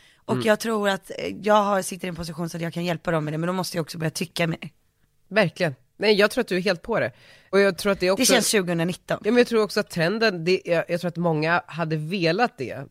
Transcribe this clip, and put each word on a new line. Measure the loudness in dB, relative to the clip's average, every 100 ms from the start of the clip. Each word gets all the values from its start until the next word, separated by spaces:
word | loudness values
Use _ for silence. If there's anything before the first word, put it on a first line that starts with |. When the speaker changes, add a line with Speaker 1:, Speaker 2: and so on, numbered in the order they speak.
| _ _ -4
Speaker 1:
Och |
Speaker 2:
Mm. | 0 2
Speaker 1:
jag | 2
tror | 0 -2 0
att, | -2 -6 -10
eh, | -8 -4
jag | 4 4
har, | 4 0
sitter | -2 -8 -8
i |
en | -8
position | -10 -6 -8
så | -6
att |
jag | -6
kan | -4 -4
hjälpa | -2 -2
dem | -2 -2
med |
det, | -2
men | -2
då |
måste | -2 -4 -6
jag |
också | -6 -6
börja | -6
tycka | -4 -6 -2 -2
mer. | -2 -10 -18 _ _ _ _ _
Speaker 2:
Verkligen. | 0 0 0 -2 -4 _ -2
Nej, | 2 4
jag | 4
tror | 2
att | -2
du | -2
är |
helt | 0 -2
på | -2 -2
det. | -2 -6 -20 -20 _
Och | 4
jag | 4 2
tror | -2
att | 0
det | 2
är |
också | 4
Speaker 1:
Det | 4
känns | 4 4
tjugohundranitton. | 0 0 0 -2 -4 -6 -4
Speaker 2:
Ja, | 2
men | 2
jag | 4
tror | 2
också | 0 -2
att | -4
trenden, | -2 0 2 0 0 0
det, | 0 2
jag, | 0 0
jag | -4
tror | -4
att | -2
många | 0 0 0 0 -2
hade | -6 -4 -4
velat | -4 0 0 2 -2 -4
det, | -10 -10 -12